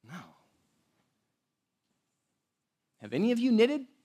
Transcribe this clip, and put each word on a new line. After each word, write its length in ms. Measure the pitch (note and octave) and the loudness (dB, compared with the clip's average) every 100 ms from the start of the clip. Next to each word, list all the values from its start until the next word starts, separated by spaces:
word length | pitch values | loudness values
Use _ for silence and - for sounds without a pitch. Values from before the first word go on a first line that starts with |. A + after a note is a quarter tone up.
| A2 | -20
No. 100 | E3+ - _ _ _ _ _ _ _ _ _ _ _ _ _ _ _ _ _ _ _ _ _ _ _ _ _ _ _ | -20 -20 _ _ _ _ _ _ _ _ _ _ _ _ _ _ _ _ _ _ _ _ _ _ _ _ _ _ _
Have 100 | G#2+ | -8
any 200 | A#2+ A3 | -2 0
of 60 | A#3+ | 0
you 140 | B3+ | 2
knitted? 320 | A3 A#3+ D4 C4 _ | 4 2 0 -8 _